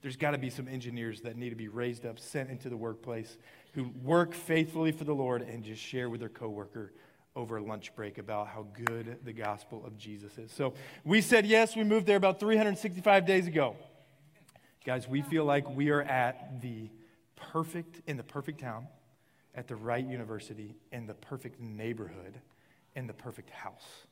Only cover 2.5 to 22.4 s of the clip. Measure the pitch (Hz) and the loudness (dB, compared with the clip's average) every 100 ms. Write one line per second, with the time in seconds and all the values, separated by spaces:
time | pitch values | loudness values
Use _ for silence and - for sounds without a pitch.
2.5 | 127 131 120 113 113 - 113 113 - - | -8 -8 -6 -6 -6 -8 -8 -8 -16 -20
3.5 | - - 143 123 127 127 170 170 - - | -20 -12 -8 -6 -6 4 4 4 -2 0
4.5 | 165 165 160 160 156 151 147 131 123 120 | 2 2 2 0 0 -2 0 2 0 -2
5.5 | 117 107 110 - 127 123 117 117 - 113 | -8 -10 -10 -6 -4 -4 -4 -8 -8 -8
6.5 | 104 101 117 101 - - _ _ - 117 | -8 -10 -10 -12 -14 -20 _ _ -10 -6
7.5 | 113 104 107 - - 107 98 101 104 104 | -6 -6 -8 -10 -10 -10 -8 -6 -4 -4
8.5 | 110 107 104 117 117 113 120 131 110 107 | -8 -12 -8 -6 -6 -8 -10 -12 -6 -4
9.5 | 104 - 113 120 107 107 104 101 - 113 | -4 -8 -14 -12 -14 -14 -14 -14 -16 -16
10.5 | - 139 - - - 147 208 185 226 208 | -2 -2 -2 -16 -12 4 4 8 6 8
11.5 | 220 220 220 214 220 185 202 190 190 208 | 8 8 4 4 4 6 6 6 4 4
12.5 | 220 214 196 220 180 196 196 175 190 175 | 6 6 2 -2 2 8 8 8 4 6
13.5 | 156 135 - - - _ _ _ _ - | 2 2 0 -16 -20 _ _ _ _ -20
14.5 | - _ _ - 127 120 135 143 160 147 | -20 _ _ -2 -2 0 -2 2 2 6
15.5 | 143 143 131 147 147 143 131 123 131 - | 4 4 0 4 4 4 2 2 0 -10
16.5 | 131 123 113 110 - - _ _ - - | -8 -8 -8 -10 -14 -20 _ _ -20 -4
17.5 | 160 160 170 165 - - 139 120 143 139 | -2 -2 -4 -10 -12 -6 -6 -4 -8 -6
18.5 | 147 127 110 135 - _ _ _ _ _ | -8 -8 -8 -10 -18 _ _ _ _ _
19.5 | 127 120 113 113 120 131 127 110 107 - | -14 -10 -8 -2 0 0 -6 -6 -8 -8
20.5 | 107 107 113 _ 123 113 104 - 139 127 | -12 -14 -16 _ -12 -10 -12 -10 -10 -10
21.5 | 120 117 104 110 117 95 85 92 113 | -12 -12 -6 -6 -6 -8 -12 -16 -18